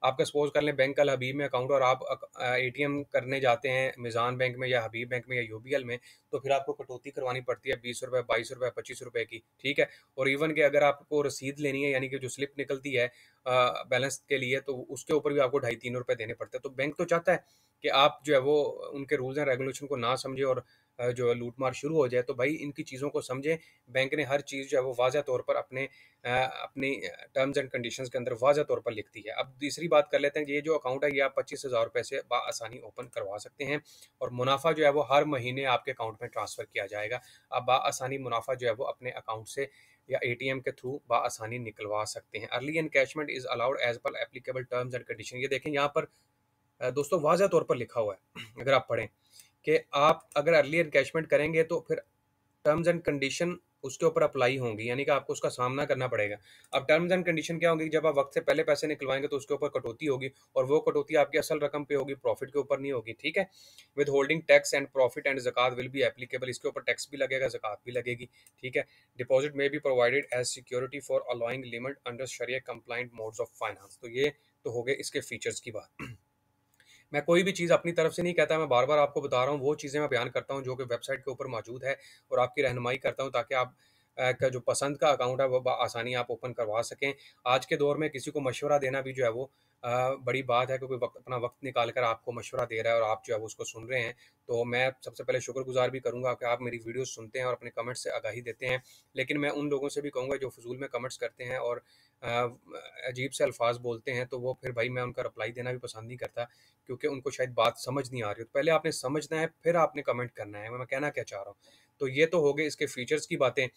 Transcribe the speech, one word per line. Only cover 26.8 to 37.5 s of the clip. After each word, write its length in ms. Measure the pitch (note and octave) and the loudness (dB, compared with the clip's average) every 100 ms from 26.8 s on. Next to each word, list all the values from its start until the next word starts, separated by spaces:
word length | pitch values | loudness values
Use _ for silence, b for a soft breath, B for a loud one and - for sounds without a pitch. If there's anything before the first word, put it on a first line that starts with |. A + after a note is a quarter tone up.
| C3+ | -2
अ, 320 | B2+ F2+ - - C3 | -2 -6 -10 -4 0
terms 200 | C3+ C#3+ | 2 2
and 120 | C3 | -2
conditions 340 | B2+ A#2 A#2 B2+ | -4 -6 -6 -6
के 100 | B2+ | -4
अंदर 140 | A#2+ | -4
वाज़ह 300 | A2+ C3 D3 | 2 4 4
तौर 180 | C#3+ A#2 | 2 0
पर 120 | A#2+ | -2
लिख 160 | G#2+ - | -6 -10
दी 100 | A2+ G#2+ | -12 -8
है। 80 | |
अब 220 | A2 - - | -6 -6 -4
तीसरी 280 | - - E3 | -6 -4 6
बात 200 | D3+ C#3+ | 6 6
कर 60 | C#3 | 2
लेते 220 | C#3+ D#3 | 2 0
हैं, 60 | C#3+ | -2
ये 140 | D3 | -2
जो 180 | D3 D3+ | 0 0
account 260 | - C3+ | 0 0
है 100 | D3 | 2
ये 60 | C#3 | 2
आप 140 | C3+ - | 2 0
पच्चीस 260 | B2+ D3 C3+ | -4 -6 -2
हज़ार 180 | A#2 | 0
रुपये 180 | A#2 A#2+ | 0 -2
से 200 | A2+ C3+ - | -4 -6 -2
बाआसानी 480 | B2 A#2 - A2 B2 | -2 -2 -6 -8 -12
open 260 | A2 - | -16 -14
करवा 340 | B2+ A#2 G2+ G#2 | -10 -8 -6 -8
सकते 260 | - - | -12 -8
हैं 180 | C#3 D3+ B B B - | -4 -4 B B B -8
और 100 | C3 | -6
मुनाफा 420 | B2 C3 C3+ E3 | -2 2 2 2
जो 120 | D#3 | 6
है 80 | D3 | 6
वो 100 | D3 | 6
हर 220 | C#3 C#3+ | 4 4
महीने 400 | D3 C3+ B2 C3 | 4 -2 -2 -2
आपके 280 | C3+ A#2+ - | 0 0 0
account 260 | B2 A2+ G#2 | -6 -6 -8
में 80 | A#2+ | -8
transfer 340 | A2+ G2+ - | -6 -6 -8
किया 220 | A2 A2+ G2+ | -8 -6 -6
जाएगा। 360 | G#2 G#2+ B2 B B B | -6 -4 -6 B B B